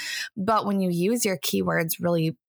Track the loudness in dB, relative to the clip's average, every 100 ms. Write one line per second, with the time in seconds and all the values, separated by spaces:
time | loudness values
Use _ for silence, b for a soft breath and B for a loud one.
0 | B B B -4 0 0 2 0 0 2
1 | 2 2 0 -2 -2 0 0 0 0 -2
2 | 0 2 0 -4